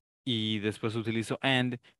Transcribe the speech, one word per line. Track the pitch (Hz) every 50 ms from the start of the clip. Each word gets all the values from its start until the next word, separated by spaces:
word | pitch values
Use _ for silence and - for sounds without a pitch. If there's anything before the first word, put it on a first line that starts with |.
| _ _ _ _ -
y | 131 120 110 107 107 110 104
después | 98 107 101 - - 113 107
utilizo | 113 107 113 110 113 107 - - -
and, | - 135 131 127 123 123 123 120 _ - _